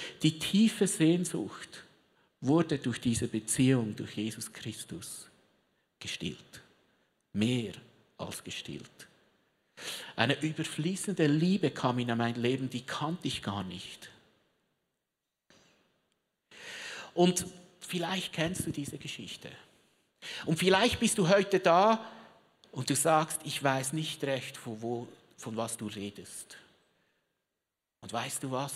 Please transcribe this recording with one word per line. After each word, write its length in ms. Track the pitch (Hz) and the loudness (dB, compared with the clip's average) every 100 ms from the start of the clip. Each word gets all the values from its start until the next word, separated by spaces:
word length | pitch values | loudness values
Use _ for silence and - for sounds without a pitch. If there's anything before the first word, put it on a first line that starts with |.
| - - | -10 2
die 180 | 156 156 | 2 2
tiefe 480 | - 196 226 - 190 | 2 6 6 4 0
Sehnsucht 960 | - 160 180 180 - 98 - - - - _ _ _ _ - | 4 4 4 2 -4 -6 -8 -16 -18 -20 _ _ _ _ -4
wurde 360 | 123 160 160 139 | 2 4 4 0
durch 220 | 127 117 | -2 0
diese 280 | 120 117 117 | 0 0 0
Beziehung, 680 | 110 - - 131 131 107 - | -4 -2 4 4 4 2 -4
durch 220 | 107 - | -8 -6
Jesus 340 | 110 113 - | -6 -6 -12
Christus 760 | - 113 - - - - - - _ _ _ _ _ _ - | -12 -10 -10 -12 -14 -12 -16 -18 _ _ _ _ _ _ -14
gestillt. 600 | - - - - - - - _ _ _ _ _ _ | -10 -6 -6 -8 -16 -20 -20 _ _ _ _ _ _
Mehr 400 | 101 113 123 104 - - _ _ - | 0 2 2 -2 -10 -18 _ _ -12
als 260 | - - | -10 -10
gestillt. 640 | - - - 71 - - - _ _ _ _ _ _ - - - - - | -10 -12 -10 -12 -14 -20 -20 _ _ _ _ _ _ -16 -12 -12 -8 0
Eine 260 | 117 135 | 2 2
überfließende 840 | 156 156 160 - 165 190 - 180 151 | 0 -2 -6 -2 -2 -2 -4 2 4
Liebe 420 | 156 175 196 139 | 4 4 2 0
kam 300 | - 127 123 | 0 0 2
in 180 | 120 117 | 0 0
mein 180 | 117 117 | 0 0
Leben, 340 | 120 135 131 | 0 0 -4
die 160 | 123 - | -6 -8
kannte 420 | - 151 180 131 | -6 -4 -4 -6
ich 160 | - | -6
gar 200 | - 101 | -6 -6
nicht. 460 | 92 90 - - - - _ _ _ _ _ _ _ _ _ _ _ _ _ _ _ _ _ _ _ _ _ _ _ - - - - - - | -6 -10 -14 -16 -20 -20 _ _ _ _ _ _ _ _ _ _ _ _ _ _ _ _ _ _ _ _ _ _ _ -18 -14 -12 -12 -12 -4
Und 320 | 170 180 180 - - - - | 4 4 4 -4 -12 -20 -18
vielleicht 500 | - 180 170 185 - | -6 -4 -2 -4 -4
kennst 340 | - 165 185 165 | -2 -2 -2 -4
du 60 | |
diese 260 | 151 139 147 | -4 -6 -8
Geschichte. 540 | 135 - - - - - - _ _ _ _ _ - - - | -12 -12 -12 -14 -16 -18 -20 _ _ _ _ _ -12 -6 -2
Und 120 | 160 | 2
vielleicht 420 | 185 190 240 - | 6 6 6 4
bist 180 | 220 - | 2 4
du 100 | 170 | 6
heute 320 | 202 196 185 | 6 6 4
da 500 | 175 170 214 220 - - - - _ _ _ | 8 8 8 4 -2 -18 -20 -20 _ _ _
und 180 | 139 127 | -6 -2
du 60 | 135 | 2
sagst, 460 | 165 156 156 - | 4 4 2 -4
„Ich 180 | 147 - | -8 -2
weiß 300 | 139 131 131 | 0 0 -2
nicht 300 | 156 156 - | -4 -4 -4
recht, 320 | 139 131 - - | -4 -4 -6 -12
von 260 | 120 110 | -10 -8
wo, 260 | 117 120 123 - _ - | -6 -6 -8 -18 _ -16
von 200 | 117 110 | -8 -6
was 180 | 113 - | -4 -6
du 120 | 107 | -8
redest.“ 720 | 107 101 - 87 - - - - _ _ _ _ _ _ _ _ _ _ _ _ _ | -8 -10 -10 -16 -16 -18 -20 -20 _ _ _ _ _ _ _ _ _ _ _ _ _
Und 140 | - | -8
weißt 300 | 117 139 - | -6 -4 -6
du 80 | 135 | -4
was? 220 | 127 139 | -4 -4